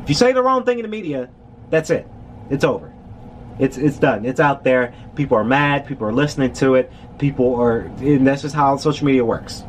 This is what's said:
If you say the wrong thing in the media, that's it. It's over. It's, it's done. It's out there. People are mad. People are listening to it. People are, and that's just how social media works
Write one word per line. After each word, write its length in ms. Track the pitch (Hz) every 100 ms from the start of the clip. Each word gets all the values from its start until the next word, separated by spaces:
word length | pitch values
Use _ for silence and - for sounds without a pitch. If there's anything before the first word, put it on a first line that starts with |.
If 60 | -
you 60 | 147
say 180 | 240
the 100 | 254
wrong 220 | 254 262 254
thing 140 | 240
in 40 |
the 60 | 220
media, 400 | 214 175 139 123 - - - -
that's 200 | 160 156
it. 160 | 139 - - - - -
It's 160 | 139 156
over. 260 | 107 - - - - - - - -
It's, 200 | 135 123
it's 200 | 147 139
done. 280 | 143 110 113
It's 140 | 131
out 240 | 143 139
there. 300 | 131 127 123 - - -
People 220 | 139 117
are 60 |
mad. 420 | 107 135 147 143 139
People 220 | 139 110
are 60 |
listening 380 | 117 147 147 131
to 220 | - 135 131
it. 160 | 127 - - -
People 380 | 143 135 127 120
are, 240 | 120 113 - 104
and 260 | 131 143 131
that's 160 | 139
just 140 | 147 147
how 200 | 139 139
social 280 | 156 143 147
media 180 | 131
works 400 | 117 95 - -